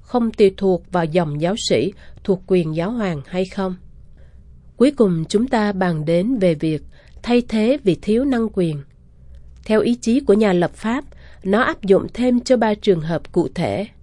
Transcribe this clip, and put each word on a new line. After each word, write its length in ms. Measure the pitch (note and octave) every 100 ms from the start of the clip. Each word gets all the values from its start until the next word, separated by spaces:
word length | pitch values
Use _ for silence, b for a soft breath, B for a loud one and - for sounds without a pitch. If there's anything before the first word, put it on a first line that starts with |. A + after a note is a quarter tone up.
không 300 | - B3 A3+
tùy 240 | A3 G3+ F#3+
thuộc 360 | G3 F3+ -
vào 120 | F3+
dòng 360 | E3 E3 D#3+ D3
giáo 140 | E3 A3 -
sĩ 240 | D3 D#3+ B B B
thuộc 180 | - F#3 -
quyền 300 | F#3 D#3 D#3
giáo 140 | E3+
hoàng 320 | A#3+ G3+ D#3 C3+
hay 180 | F3+
không. 320 | F#3 G#3 F#3+ F3+ - - - - b b b - - -
Cuối 140 | B3+
cùng, 340 | C#4+ G#3+ E3 D#3+
chúng 200 | G#3 B3+
ta 240 | A#3 G#3
bàn 320 | G3 F#3 D#3+
đến 340 | D3+ E3+ G3 C4
về 160 | F#3
việc 280 | D#3 D#3+ D3+ - b b b
thay 200 | - A#3+ A#3+
thế 300 | A3 G#3+ C#4+
vì 100 | G3+
thiếu 300 | D#3+ - A3
năng 240 | C#4 B3 A3+
quyền. 300 | G3+ E3+ D3+ C#3 - - - - - - -
Theo 160 | - A3
ý 140 | A#3
chí 260 | A#3+ - A#3+
của 140 | C#4
nhà 180 | G#3 G#3+
lập 180 | F3+ E3+
pháp, 300 | - A3 B3+ - b b b
nó 180 | F#3+ G3+
áp 200 | B3+ D#4+
dụng 240 | F#3+ F#3+ -
thêm 260 | - B3 B3
cho 160 | A#3+ B3
ba 180 | A3
trường 260 | G#3 - F3
hợp 320 | D#3 E3 -
cụ 160 | - D#3+
thể 320 | - C#3+ G2+ G#3 -